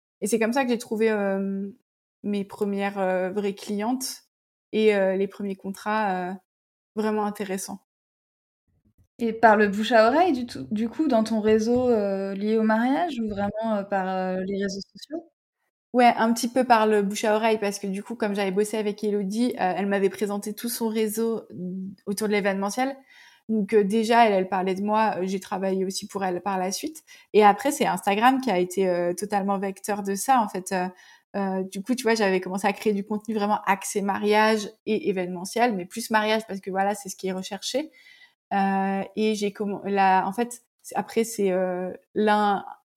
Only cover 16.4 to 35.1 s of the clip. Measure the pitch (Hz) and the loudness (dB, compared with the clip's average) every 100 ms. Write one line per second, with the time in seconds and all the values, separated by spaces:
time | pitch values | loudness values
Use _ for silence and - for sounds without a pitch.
16.4 | 240 262 254 226 214 208 196 214 220 214 | 0 0 4 4 6 4 2 -2 0 2
17.4 | 226 214 202 196 202 190 - 233 214 202 | 2 0 -2 -4 -6 -8 -8 -4 -4 -2
18.4 | 196 190 208 220 208 208 214 202 190 214 | -2 0 -2 -2 -4 -4 -2 -2 -2 0
19.4 | 247 - 185 170 202 196 196 196 208 202 | -2 0 -2 0 0 2 0 0 -4 -4
20.4 | 214 214 233 233 226 220 220 214 226 220 | -6 -8 -6 -4 -2 0 -2 0 -2 -2
21.4 | - 208 180 190 190 196 - 202 214 208 | -8 -10 -8 -8 -10 -12 -8 -4 0 0
22.4 | 196 196 202 226 262 269 _ - - _ | 0 0 -2 -2 -4 -4 _ -20 -20 _
23.4 | - 220 196 220 196 226 220 233 226 196 | -4 -2 2 2 4 2 4 6 6 4
24.4 | 190 190 190 190 208 214 214 175 190 190 | 0 -2 -2 -2 0 2 2 0 -4 -4
25.4 | - 196 190 190 185 190 202 196 190 180 | -6 -4 -2 -2 -2 -6 -8 -6 -4 -4
26.4 | 202 190 185 208 311 320 _ - - 202 | -4 -2 -4 -4 -8 -12 _ -20 0 6
27.4 | 208 202 277 294 180 180 - 196 240 262 | 8 6 0 0 0 0 0 4 4 4
28.4 | 254 180 180 196 190 175 175 175 202 202 | 2 0 0 0 0 2 0 -2 -2 -2
29.4 | 190 196 196 190 - 202 196 196 - 254 | 0 -2 -4 -6 -6 -4 -2 -4 2 2
30.4 | 208 - 185 190 185 - - - _ 208 | 2 -4 -4 -2 -2 -8 -20 -20 _ -6
31.4 | 196 190 190 196 196 240 220 226 196 185 | -4 -4 -6 -8 -6 -2 0 2 2 2
32.4 | 180 190 202 196 220 202 196 208 - 214 | -2 -2 -2 0 0 -2 -2 -8 -4 -2
33.4 | 202 208 - 196 - 208 196 202 208 208 | 0 0 0 -2 -2 -4 -2 -2 2 4
34.4 | 220 220 196 - - 214 - | 4 2 -2 -10 -4 -2 0